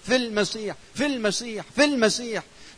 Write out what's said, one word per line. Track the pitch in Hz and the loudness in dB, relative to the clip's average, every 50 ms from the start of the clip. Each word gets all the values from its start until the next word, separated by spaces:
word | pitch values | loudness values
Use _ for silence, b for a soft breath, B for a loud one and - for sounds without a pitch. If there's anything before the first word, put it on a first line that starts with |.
| - | -4
في | - 240 | 0 0
المسيح، | 254 247 233 214 208 202 - - 220 214 196 151 - - - - | 0 0 0 0 0 0 0 -2 -6 -6 -8 -8 -10 -14 -12 -4
في | - 262 | -2 -2
المسيح، | 294 277 247 220 208 190 - 240 240 220 202 170 - - | -2 0 0 0 0 0 -2 -4 -6 -8 -10 -10 -4 2
في | 233 294 | 2 4
المسيح"؟ | 294 285 254 226 208 - - 247 233 220 185 - - B B B B B | 4 4 4 4 4 2 2 -4 -6 -6 -8 -8 -10 B B B B B